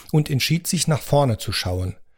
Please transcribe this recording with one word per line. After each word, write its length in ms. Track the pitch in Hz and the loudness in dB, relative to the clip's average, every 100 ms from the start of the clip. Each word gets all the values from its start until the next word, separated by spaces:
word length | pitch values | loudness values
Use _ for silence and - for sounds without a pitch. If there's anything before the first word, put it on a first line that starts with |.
| - | -2
und 160 | 156 151 | 0 2
entschied 380 | 139 - 165 - | 0 0 0 0
sich, 220 | 170 - | -2 0
nach 120 | 147 | 0
vorne 380 | - 147 135 104 | 2 2 4 0
zu 120 | - | -2
schauen. 440 | - 107 110 90 - - | -4 -2 -2 -4 -8 -16